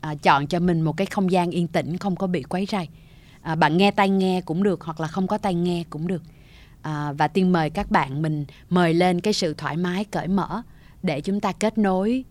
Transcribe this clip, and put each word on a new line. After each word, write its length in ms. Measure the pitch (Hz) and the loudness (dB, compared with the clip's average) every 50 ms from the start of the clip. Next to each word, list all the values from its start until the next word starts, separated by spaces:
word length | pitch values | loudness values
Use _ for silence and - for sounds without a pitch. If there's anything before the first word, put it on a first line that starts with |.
à, 140 | - 156 151 | -8 -8 -10
chọn 320 | 143 - 190 156 139 143 | 0 4 4 4 4 4
cho 120 | 143 - 175 | 0 -2 0
mình 220 | 175 180 175 165 | 2 2 2 2
một 160 | 160 156 151 | 0 0 0
cái 100 | 165 196 | -2 -4
không 240 | 196 - 208 196 180 | -2 0 0 0 2
gian 200 | 180 185 175 170 | 2 2 0 0
yên 160 | 170 175 175 | 0 -2 -2
tĩnh, 300 | 156 160 175 135 127 165 | 0 -2 -2 -2 -2 -6
không 180 | 180 - 202 180 | -4 -4 -4 -2
có 120 | - 196 | -2 -2
bị 160 | 190 180 160 123 | -2 -2 -4 -4
quấy 240 | - - 180 196 196 | -4 -6 -6 -4 -4
rầy. 160 | - 196 170 - - - - - - - - - - - | -4 -6 -6 -8 -12 -20 -20 -20 -20 -20 -20 -20 -20 -16
À, 140 | - 160 160 | -8 -6 0
bạn 220 | 160 160 147 156 | 2 2 4 6
nghe 140 | 175 196 202 | 4 4 4
tai 180 | 196 - 202 196 | 4 2 2 2
nghe 320 | 196 190 190 190 185 185 | 4 2 2 2 0 -2
cũng 220 | 175 - 156 170 202 | -2 -2 -2 0 0
được, 180 | 208 180 160 | 0 0 -2
hoặc 180 | - 165 160 156 | -4 -10 -6 -6
là 80 | 160 | -6
không 200 | 156 165 196 190 | -4 -2 -2 -2
có 100 | 180 - | -2 -2
tai 160 | 190 - 202 180 | -2 -2 -2 0
nghe 300 | 170 175 180 175 170 165 - | 0 0 0 -2 -2 -6 -8
cũng 180 | - 151 160 | -8 -8 -4
được. 140 | 175 190 160 - - - - - - - - - - - - | -4 -4 -6 -6 -12 -20 -20 -20 -20 -20 -20 -20 -20 -20 -14
À, 300 | - 156 156 147 147 147 | -10 -8 -6 -6 -6 -6
và 160 | 143 147 151 | 0 2 2
Tiên 240 | 151 - 202 190 185 | 2 4 2 4 4
mời 180 | 180 170 156 151 | 4 4 2 0
các 220 | 156 196 208 - | -2 -4 -4 2
bạn, 300 | 214 180 147 135 135 143 | 2 2 2 2 -2 -2
mình 240 | 156 156 156 147 147 139 - - - - | -2 -2 -2 -2 -4 -8 -12 -20 -6 0
mời 240 | 175 180 175 165 165 | 2 4 4 4 4
lên 280 | 170 180 180 180 175 | 4 4 4 2 2
cái 120 | 170 214 208 | 0 -2 -2
sự 200 | - 196 165 151 | 0 -2 -4 -4
thoải 240 | - 151 131 143 | -4 -6 -6 -4
mái, 280 | 160 180 180 175 190 214 | -2 -2 -2 -2 -4 -6
cởi 220 | - - 175 147 | -4 -6 -6 -2
mở 340 | 160 190 196 170 - 156 214 247 - - - - - - - - | 0 0 0 0 -2 -6 -10 -10 -12 -20 -20 -20 -20 -20 -6 -4
để 180 | 180 151 135 | -4 -4 -2
chúng 180 | - 196 196 208 | -4 -4 -4 -2
ta 120 | 202 202 | -2 -4
kết 260 | 180 - - 220 220 | -2 0 -2 0 2
nối 460 | 226 208 196 185 185 190 214 240 262 262 - | 2 2 2 2 2 0 0 -2 -2 -4 -8